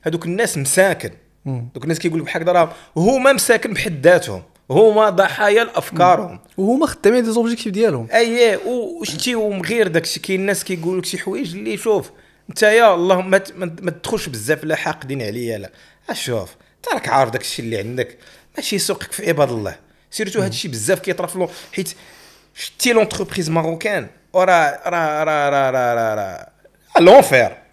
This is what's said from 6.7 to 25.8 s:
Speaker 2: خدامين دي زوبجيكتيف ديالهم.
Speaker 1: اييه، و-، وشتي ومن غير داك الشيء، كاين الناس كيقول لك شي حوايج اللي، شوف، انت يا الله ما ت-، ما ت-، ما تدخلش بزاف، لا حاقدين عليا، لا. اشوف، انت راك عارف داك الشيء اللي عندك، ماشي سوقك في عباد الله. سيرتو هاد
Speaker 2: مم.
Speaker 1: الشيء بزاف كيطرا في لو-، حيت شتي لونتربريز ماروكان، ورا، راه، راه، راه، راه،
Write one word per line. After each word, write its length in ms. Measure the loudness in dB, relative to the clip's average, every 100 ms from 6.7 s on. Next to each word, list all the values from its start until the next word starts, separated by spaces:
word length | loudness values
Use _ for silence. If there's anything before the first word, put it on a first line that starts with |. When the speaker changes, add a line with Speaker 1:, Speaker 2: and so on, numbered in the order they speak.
| 0 0
Speaker 2:
خدامين 380 | 2 2 2
دي 80 | 0
زوبجيكتيف 420 | 0 -2 -2 -6
ديالهم. 340 | 0 0 0 0
Speaker 1:
اييه، 440 | 0 2 2 2 2
و-، 420 | -4 -4 -6 -8
وشتي 340 | -8 -6 -4 -2
ومن 260 | -2 -4
غير 260 | -2 0 2
داك 160 | 0
الشيء، 200 | -2 -8
كاين 160 | -4 -2
الناس 240 | -2 -4
كيقول 340 | -4 -4 -2 -4
لك 80 | -4
شي 120 | -8
حوايج 380 | -6 -6 -6 -8
اللي، 220 | -8 -4
شوف، 340 | 0 0 -2 -18 _ _ -16
انت 140 | 2
يا 320 | 4 6 6 4
الله 260 | 2 0
ما 160 | 2 0
ت-، 160 | 0 -10
ما 80 | -10
ت-، 180 | -6
ما 80 | -8
تدخلش 380 | -8 -6 -6 -6
بزاف، 340 | -8 -4 -4
لا 120 | -2 -4
حاقدين 460 | -4 -8 -8 -8
عليا، 360 | -6 -6 -6 -6
لا. 140 | -10 _ -20 _ -12
اشوف، 460 | -8 -4 -6 -6 -16 _ _
انت 160 | -6
راك 160 | -6 0
عارف 200 | 0 2
داك 120 | -2
الشيء 240 | -8 -8 -6
اللي 140 | -6
عندك، 380 | -6 -6 -6 -8 -20 -20 _ -10
ماشي 220 | -6 -4
سوقك 320 | -4 -6 -8
في 180 | -8 -4
عباد 220 | 0 0
الله. 240 | -2 -8 -12 _ _ _
سيرتو 280 | -8 -6 -4
هاد 60 | -4
Speaker 2:
مم. 60 |
Speaker 1:
الشيء 200 | -6 -8
بزاف 280 | -6 -2 -2
كيطرا 280 | -2 -6 -6
في 120 | -4
لو-، 100 | -4 -6 -10
حيت 200 | -8 -8 -10 -20 -20 -20 _ _ -16
شتي 380 | -16 _ 2
لونتربريز 560 | 2 2 -2 -6 -6 -2
ماروكان، 580 | -2 -2 -4 -4 -4 -6 _ _
ورا، 560 | 0 4 4 4 0 -6
راه، 340 | -2 -2 -2
راه، 260 | -2 0 0
راه، 200 | 2 0
راه، 240 | 0